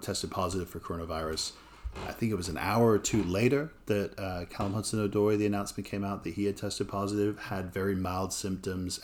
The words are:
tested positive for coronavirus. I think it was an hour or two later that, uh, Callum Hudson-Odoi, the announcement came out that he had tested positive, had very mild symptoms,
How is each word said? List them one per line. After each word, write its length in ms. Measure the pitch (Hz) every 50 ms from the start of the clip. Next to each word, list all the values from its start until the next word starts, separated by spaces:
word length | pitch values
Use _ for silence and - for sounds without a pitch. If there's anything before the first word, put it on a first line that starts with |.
tested 280 | - - 98 - - -
positive 360 | - 95 92 87 92 92 85 -
for 100 | - 85
coronavirus. 760 | - - 87 85 82 82 80 80 80 80 80 78 - - - - - - - - - - - - -
I 60 | -
think 200 | - - 117 110 107
it 20 |
was 140 | 90 87 90
an 80 | 80
hour 320 | - 78 95 104 117 117 113
or 80 | 107 101
two 240 | - - - 107 92
later 480 | 87 92 101 117 127 143 143 151 160 - - -
that, 340 | - 107 101 98 - - -
uh, 260 | 98 95 92 90 87
Callum 280 | - - - 104 98 101
Hudson-Odoi, 640 | 110 104 - - 110 104 98 101 104 104 107 107
the 80 | 104 104
announcement 420 | 101 101 101 98 - - - 95
came 160 | - 104 101 101
out 220 | 98 101 92 -
that 80 | 87 82
he 120 | 101 101
had 120 | 101 95
tested 320 | - - 98 - - 101 -
positive, 500 | 104 98 101 98 104 104 101 104 104 - -
had 280 | - 101 95 90 90 -
very 220 | 98 95 101 98
mild 380 | 95 92 90 90 92 95 87 -
symptoms, 640 | - - 98 92 92 - 98 92 92 92 92 - -